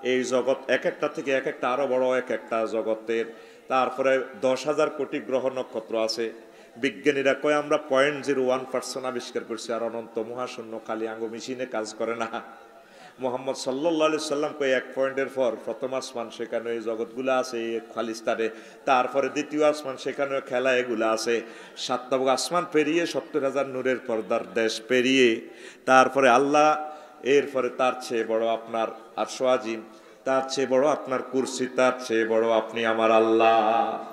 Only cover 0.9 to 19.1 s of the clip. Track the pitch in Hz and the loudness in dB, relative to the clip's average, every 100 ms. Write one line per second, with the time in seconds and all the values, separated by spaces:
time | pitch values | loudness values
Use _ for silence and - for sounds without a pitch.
0.9 | - 151 160 135 135 143 147 131 123 131 | -2 -6 -4 -2 -2 -2 -4 -2 0 0
1.9 | 127 127 127 123 110 - 113 110 110 110 | 0 2 0 -2 -6 -2 -2 -2 -2 -2
2.9 | 110 - 113 113 - - - - 131 123 | -4 -2 -4 -4 -10 -20 -20 -2 0 0
3.9 | - 135 131 120 104 131 127 147 147 151 | 0 2 2 0 -2 0 0 -2 0 0
4.9 | 147 135 143 113 127 127 127 120 113 - | 0 -6 -6 -2 -2 -2 -4 -6 -8 -4
5.9 | 113 110 113 113 110 - - - 120 131 | -2 -2 -2 -6 -8 -20 -20 -20 -4 -4
6.9 | 104 151 139 135 135 151 147 147 151 - | 0 0 2 2 2 2 0 2 -2 2
7.9 | 131 139 147 127 131 127 127 127 127 - | 2 2 0 -2 0 2 0 -2 -6 -6
8.9 | 135 127 123 117 120 101 113 - 113 113 | -6 -6 -6 -6 -8 -6 -8 -4 -4 -4
9.9 | 117 110 - 110 123 123 - 113 110 - | -6 -8 -6 -6 -6 -8 -8 -12 -12 -8
10.9 | 110 113 110 113 113 117 127 127 113 107 | -6 -4 -6 -8 -8 -10 -8 -6 -6 -6
11.9 | - 113 117 110 113 - - - - - | -6 -4 -2 -4 -6 -12 -20 -20 -20 -20
12.9 | - - - 127 127 135 123 139 127 165 | -20 -20 -6 -4 -4 -4 -6 -4 -2 0
13.9 | 165 156 156 - 143 151 151 139 127 - | 2 2 0 -2 -2 -2 -2 2 2 0
14.9 | 131 135 131 131 131 123 107 123 110 127 | -2 -2 0 -4 0 0 -2 -8 -6 -4
15.9 | 131 - 117 113 110 113 120 113 117 110 | -4 -6 -8 -8 -8 -6 -4 -4 -4 -4
16.9 | 110 113 117 131 127 123 117 113 113 110 | -4 -6 -4 0 0 0 -4 -4 -4 -6
17.9 | 117 113 110 - 110 110 - - - - | -6 -6 -4 -2 0 -2 -4 -18 -8 2
18.9 | 127 123 | 2 4